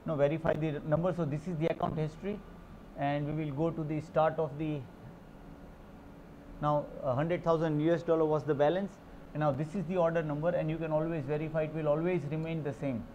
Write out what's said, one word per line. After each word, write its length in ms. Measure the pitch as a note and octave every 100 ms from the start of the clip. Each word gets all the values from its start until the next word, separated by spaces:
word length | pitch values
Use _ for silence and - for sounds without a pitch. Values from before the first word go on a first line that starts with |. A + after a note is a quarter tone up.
you 80 | -
know, 40 | D#3
verify 380 | C#3+ D#3 -
the 280 | - D#3 C#3+ D#3
number. 260 | D3+ F3
So 120 | E3+ D#3+
this 220 | D3 E3
is 80 | E3
the 100 | D#3+
account 300 | - - D#3+
history, 420 | D#3 - F#3+ G#3 - - - - - -
and 300 | C#3+ C#3+ D3
we 180 | D#3 D#3
will 80 |
go 160 | C3+ E3
to 140 | E3
the 180 | D#3 D#3
start 360 | D3+ - D#3 D#3
of 180 | D#3 C#3+
the, 240 | D#3 D3+ B2 - - - - - - - - - - - - - - - - -
now, 240 | D3 D3 C#3+ -
a 100 | C#3+
hundred 300 | B2 D#3+ F3
thousand 360 | E3+ E3 E3 D3+
U 120 | D3+
S 80 | E3+
dollar 240 | E3 E3 D#3
was 180 | D3+
the 120 | C3+ C#3+
balance, 360 | D3 F3 G3 - - - -
and 80 | D3+
now 100 | D3+
this 220 | C3 D#3 G3+
is 100 | D#3+
the 100 | F#3
order 280 | E3 E3
number, 260 | D#3 D3 D#3+
and 200 | F3 D#3
you 80 | D#3+
can 140 | D#3+
always 320 | D#3 D#3+ E3
verify. 400 | C3 D3+ D#3 D#3
It 100 | D#3
will 140 | D3 D#3
always 360 | D3+ E3 F3+ C#3+
remain 320 | D#3 D#3+ E3
the 100 | D3
same. 300 | C3+ C#3 A#2+ -